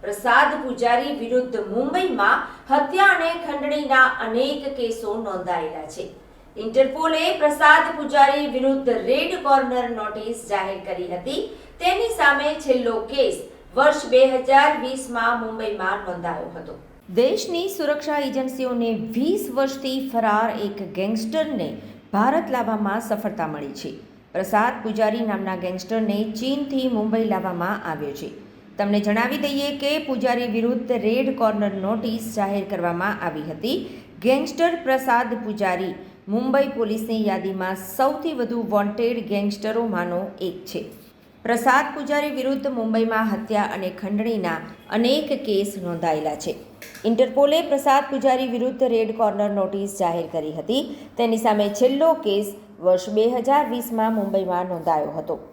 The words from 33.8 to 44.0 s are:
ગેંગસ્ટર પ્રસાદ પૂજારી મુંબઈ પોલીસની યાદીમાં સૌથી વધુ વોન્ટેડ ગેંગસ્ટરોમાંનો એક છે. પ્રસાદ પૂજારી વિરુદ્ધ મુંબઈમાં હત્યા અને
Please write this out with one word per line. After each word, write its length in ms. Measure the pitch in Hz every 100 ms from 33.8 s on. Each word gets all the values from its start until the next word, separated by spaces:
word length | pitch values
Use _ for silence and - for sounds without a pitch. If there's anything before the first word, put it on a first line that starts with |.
| - - - -
ગેંગસ્ટર 520 | 226 269 - - 339 339 262
પ્રસાદ 460 | 262 262 240 240 220
પૂજારી 500 | 214 208 196 180 185 - - - -
મુંબઈ 340 | 214 262 269 277
પોલીસની 460 | - 226 220 220 220 208
યાદીમાં 520 | 190 190 190 185 190
સૌથી 500 | - - 262 285 339 277
વધુ 260 | 233 233 214
વોન્ટેડ 480 | 208 202 208 233 233 180
ગેંગસ્ટરોમાંનો 880 | 202 202 208 214 220 233 180 175 175 202 - 185
એક 100 | 175 -
છે. 100 | - - - - _ - -
પ્રસાદ 440 | 226 233 240 262 285
પૂજારી 420 | 302 277 294 294 262
વિરુદ્ધ 280 | 262 277 277 247
મુંબઈમાં 520 | 220 220 226 220 220
હત્યા 380 | 196 220 214 202 180
અને 100 | 185 180